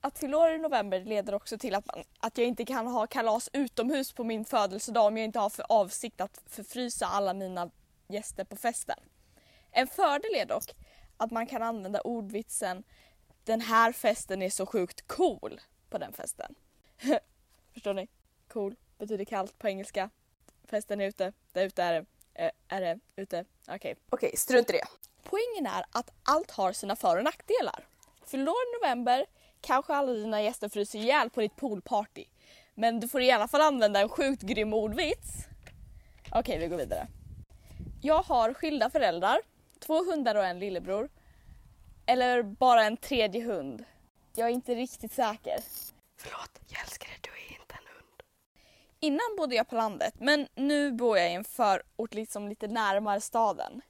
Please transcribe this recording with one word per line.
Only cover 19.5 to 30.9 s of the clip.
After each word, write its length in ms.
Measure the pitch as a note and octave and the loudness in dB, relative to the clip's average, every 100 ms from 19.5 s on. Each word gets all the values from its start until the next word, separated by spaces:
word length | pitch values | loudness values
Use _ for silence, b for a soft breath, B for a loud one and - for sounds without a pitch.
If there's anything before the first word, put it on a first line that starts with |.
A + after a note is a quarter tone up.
| _ | _
på 80 | A3 | -4
engelska. 420 | G3 G3+ - F#3+ _ _ _ _ _ - | -4 -6 -4 -6 _ _ _ _ _ -6
Festen 340 | G#3+ - G3+ | -6 -4 -2
är 60 | G3 | -2
ute. 260 | - F#3 - _ | -2 -6 -6 _
Där 140 | F3+ F#3+ | -2 0
ute 180 | - | 0
är 100 | F3 | 0
det. 120 | E3 F#3 _ - | 0 -2 _ -20
Eh, 180 | - E3 - _ | -4 -4 -4 _
är 140 | F#3+ | -4
det 180 | F3+ F3+ _ - | -2 -4 _ -12
ute? 300 | G3 F3 F#3 _ - | -6 -6 -8 _ -14
Okej. 280 | F#3 - - _ | -10 -8 -10 _
Okej, 280 | B3 - - | 0 0 0
strunt 320 | - B3+ A#3+ | 4 6 6
i 40 | |
det. 140 | - - - - _ | 0 -2 -14 -20 _
Poängen 420 | - G4 A#4+ G#4+ B3+ | -6 -2 -2 -2 -4
är 200 | F#3+ - | -4 -4
att 200 | A#3 - _ | -6 -6 _
allt 280 | - D4+ G#4 | 2 2 2
har 220 | - F#3+ | -2 0
sina 220 | G3+ G3 G3+ | 0 -6 0
för- 220 | F#3 E3+ | 2 2
och 60 | |
nackdelar. 640 | C4+ - - A#4 C#4 - - _ _ _ - | 2 -4 -2 0 0 -4 -14 _ _ _ -8
Fyller 200 | C4 C#4 | -2 0
år 60 | A4+ | 0
i 220 | B4 A#4+ | -2 0
november, 440 | F#4 A#3+ A#3+ B3+ D4 b b b | 0 0 2 2 0 b b b
kanske 320 | - C4+ - | 0 0 2
alla 200 | C#4+ C#4 | 0 0
dina 280 | A#3+ A3 G#3+ | 0 -2 0
gäster 280 | G#3+ A#3+ - | 0 -2 -6
fryser 300 | G#3 G#3 | -2 -4